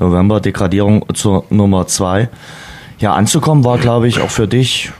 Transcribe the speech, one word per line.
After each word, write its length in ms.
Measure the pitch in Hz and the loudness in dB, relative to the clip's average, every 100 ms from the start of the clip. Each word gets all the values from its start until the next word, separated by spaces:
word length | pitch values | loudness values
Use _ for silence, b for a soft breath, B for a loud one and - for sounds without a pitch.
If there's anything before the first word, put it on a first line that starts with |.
November, 380 | 90 87 101 107 | 0 2 2 0
Degradierung 640 | 98 - 95 98 104 107 - | -2 -2 -2 0 2 0 0
zur 300 | - 104 95 - | -4 0 -2 0
Nummer 360 | 104 101 95 87 | 2 2 2 0
zwei. 420 | - 92 95 117 B B B B B B B | -2 -2 0 -2 B B B B B B B
Ja, 160 | 104 | 0
anzukommen 500 | 69 104 160 156 151 | 2 0 0 2 2
war, 140 | 123 123 | 2 2
glaub 260 | 120 117 | 2 2
ich, 160 | 117 110 | 0 0
auch 100 | - | -2
für 160 | - 104 | -2 0
dich, 460 | 120 123 - - | 0 0 -4 -8